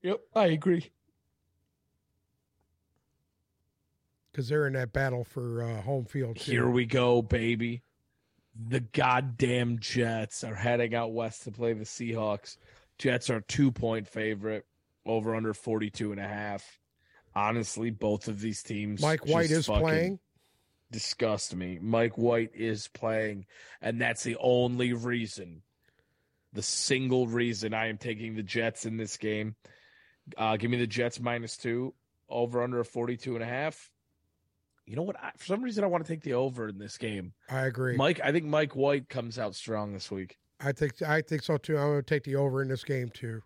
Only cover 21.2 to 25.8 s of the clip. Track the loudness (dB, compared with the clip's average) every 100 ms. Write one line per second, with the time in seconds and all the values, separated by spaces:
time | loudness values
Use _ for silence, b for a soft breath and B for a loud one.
21.2 | 0 0 -4 -6 -6 -6 0 2 2 2
22.2 | 2 4 0 -4 -4 -2 -6 -6 -2 0
23.2 | -2 -6 -12 B B B -4 -2 -2 -2
24.2 | -4 0 4 6 4 2 0 0 -2 -2
25.2 | -4 -8 -14 -16 _ _